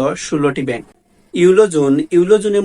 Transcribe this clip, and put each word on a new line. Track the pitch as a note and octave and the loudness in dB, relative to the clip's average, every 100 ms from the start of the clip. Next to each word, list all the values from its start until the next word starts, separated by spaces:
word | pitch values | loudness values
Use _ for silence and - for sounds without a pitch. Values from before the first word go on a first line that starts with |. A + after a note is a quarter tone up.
| C#3 F3+ - | -4 -6 -6
ষোলোটি | D3+ C#3+ C#3 C3 | -4 -2 -4 -6
ব্যাংক। | A2+ - _ _ _ _ | -8 -12 _ _ _ _
ইউলো | F3+ F3+ F#3 G#3+ | 0 4 4 2
জোন, | D#3 C#3 C#3+ D#3 F3 | 2 0 0 0 0
ইউলো | F3+ G#3+ | 2 2
জোনে | G#3 G3+ | 0 -2